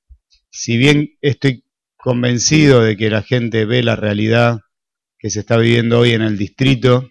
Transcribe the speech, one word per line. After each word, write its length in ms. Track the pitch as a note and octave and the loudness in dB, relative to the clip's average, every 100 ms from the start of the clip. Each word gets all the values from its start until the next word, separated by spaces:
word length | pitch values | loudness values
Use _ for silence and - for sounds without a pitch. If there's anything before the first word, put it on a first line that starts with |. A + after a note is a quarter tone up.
| _ - _ _ _ | _ -20 _ _ _
si 280 | - - A#2+ | -12 -4 0
bien 320 | C#3 D3 D3 _ | 2 2 -2 _
estoy 440 | D3 B2+ C#3 A#2+ _ _ _ _ | -4 -2 -4 -4 _ _ _ _
convencido 840 | B2+ B2 B2 A#2+ - D#3 D3 B2+ | -6 -2 -2 -2 0 2 4 4
de 140 | A2+ G2+ | 2 0
que 140 | A2 | -2
la 100 | G#2+ | -2
gente 440 | - B2+ A#2 A2 G#2+ | -2 -4 -2 -2 -2
ve 160 | B2 | -2
la 140 | A#2 G#2+ | -2 -2
realidad 640 | G#2+ G#2 G#2+ A#2 A#2+ A#2 - _ _ _ _ _ | -2 -2 0 2 2 -2 -10 _ _ _ _ _
que 100 | A2 | -8
se 100 | G#2+ | -8
está 160 | G2 A#2 | -2 0
viviendo 440 | A#2 A#2+ A#2 A#2+ | 2 2 2 2
hoy 120 | A#2+ | 2
en 80 | A2+ | 2
el 140 | A2 G2+ | -2 -4
distrito, 720 | G2+ - C3+ C3 B2+ B2 C3 | -6 -2 0 2 2 0 -2